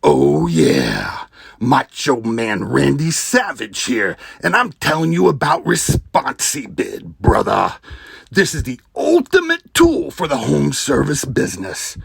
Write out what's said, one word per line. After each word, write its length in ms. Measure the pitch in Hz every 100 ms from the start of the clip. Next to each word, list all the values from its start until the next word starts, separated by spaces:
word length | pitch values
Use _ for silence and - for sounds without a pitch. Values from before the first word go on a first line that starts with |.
Oh, 440 | 73 73 69 76 85
yeah. 760 | 80 78 69 58 50 50 - - _ - -
Macho 600 | 123 135 - - - 127
Man 420 | 113 113 113 101
Randy 460 | 98 135 139 143 160
Savage 760 | 160 - 247 233 156 113 95
here, 300 | - 117 98 90 - -
and 120 | -
I'm 160 | 190 233
telling 380 | - - 156 160
you 160 | 170 180
about 380 | 147 - -
Responsibid, 1500 | 165 170 - 139 - - - - - 151 117 - 107 98 85 82
brother. 540 | - - 101 101 95 - - - - - -
This 240 | - 185
is 100 | 156
the 160 | 131 123 _
ultimate 800 | - 294 339 269 381 330 339 _
tool 380 | - 339 294 -
for 160 | - 156
the 100 | -
home 340 | 123 147 143
service 540 | 139 - 135 139 147
business. 720 | - 123 - 92 95 92 - -